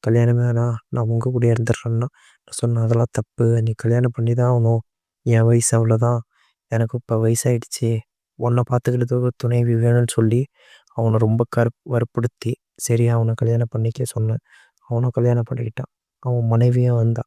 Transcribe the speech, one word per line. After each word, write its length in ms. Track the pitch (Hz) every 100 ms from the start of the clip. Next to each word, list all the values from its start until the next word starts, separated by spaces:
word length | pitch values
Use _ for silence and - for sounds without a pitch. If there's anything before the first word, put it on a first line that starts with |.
கல்யாணமே 380 | - 117 120 120
வேணாம், 340 | 120 117 120 113 _
நான் 200 | 123 113
உங்க 220 | 113 127
கூட 140 | 127 117
இருந்துடுறேன்னா." 600 | 113 113 - 120 113 127 _ _ _
நான் 200 | _ -
சொன்னேன், 240 | 120 117
"அதெல்லாம் 300 | 113 117 117
தப்பு. 340 | - - - 117 117
நீ 100 | 113 110
கல்யாணம் 380 | 113 117 123
பண்ணி 200 | 117 117
தான் 160 | 120 123
ஆகணும். 320 | 123 113 117 - _ _ _ -
என் 180 | 113
வயசு 280 | 113 120 -
அவ்வளவுதான்." 460 | 113 113 113 120 120 - _ _ _ _
"எனக்கு 220 | 113 113 120
இப்ப 200 | - 113
வயசாயிடுச்சு, 720 | 113 117 127 120 - - 117 113 - _ _ -
உன்னை 240 | 120 120
பார்த்துக்கிறதுக்கு 540 | 120 123 - 123 123 123
ஒரு 160 | 123 -
துணைவி 380 | 120 120 120
வேணும்னு" 360 | 117 117 120 120
சொல்லி 280 | - 113 117 139 _ _ - _ -
அவனை 220 | 113 113
ரொம்ப 240 | 110 113 120
கற்ப-, 300 | - 117 _
வற்புறுத்தி, 680 | - 120 117 - 120 _ 117 - _ _
சரி, 280 | - 117 120
அவனை 240 | 117 113
கல்யாணம் 360 | 113 113 117 117
பண்ணிக்க 340 | 113 113 123
சொன்னேன். 380 | 127 - 110 110 _ _ _ _ _
அவனும் 240 | 117 123
கல்யாணம் 340 | 120 120 120 113
பண்ணிக்கிட்டான். 420 | 123 113 - 127 _ _ _
அவன் 240 | 127 120 117
மனைவியும் 500 | 113 123 123 123 120
வந்தா. 260 | 117 117